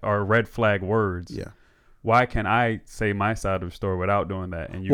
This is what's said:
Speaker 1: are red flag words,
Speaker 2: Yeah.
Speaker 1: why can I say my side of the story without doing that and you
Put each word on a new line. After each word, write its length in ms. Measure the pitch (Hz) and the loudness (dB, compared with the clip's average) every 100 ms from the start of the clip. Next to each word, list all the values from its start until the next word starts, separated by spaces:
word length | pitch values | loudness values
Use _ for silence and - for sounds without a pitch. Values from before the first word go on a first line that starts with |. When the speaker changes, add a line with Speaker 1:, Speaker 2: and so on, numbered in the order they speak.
Speaker 1:
are 200 | 107 104 | -2 0
red 240 | 101 113 104 | 4 2 2
flag 360 | - 110 101 | 0 2 2
words, 480 | 95 110 101 87 87 - | 0 0 0 -2 -8 -10
Speaker 2:
Yeah. 100 | - - _ _ _ - | -10 -14 _ _ _ -6
Speaker 1:
why 240 | 110 120 123 | 2 4 4
can 180 | 117 98 | 0 2
I 360 | 117 117 113 - | 2 2 0 -8
say 280 | - 107 | -2 -2
my 200 | 101 101 | 2 0
side 300 | 107 98 95 | 0 -2 -2
of 80 | 87 | -4
the 40 | - | -6
story 220 | 98 90 | -4 -2
without 300 | 92 101 85 | 0 0 0
doing 220 | 95 92 | -6 -8
that 180 | 85 - | -8 -8
and 160 | 92 | -6
you 60 | 95 | 2